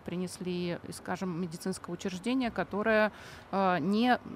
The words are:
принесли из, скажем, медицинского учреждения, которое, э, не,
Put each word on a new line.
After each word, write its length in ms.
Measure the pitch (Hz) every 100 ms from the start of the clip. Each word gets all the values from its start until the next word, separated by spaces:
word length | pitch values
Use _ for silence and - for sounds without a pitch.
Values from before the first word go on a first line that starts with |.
| -
принесли 720 | 175 180 - 180 180 175 170 -
из, 100 | -
скажем, 440 | - 180 185 165
медицинского 520 | 180 170 190 185 -
учреждения, 580 | 175 196 180 233 262 233
которое, 600 | - 170 190 220 214 214 - - - -
э, 280 | 190 190 180
не, 400 | 170 208 247 233 -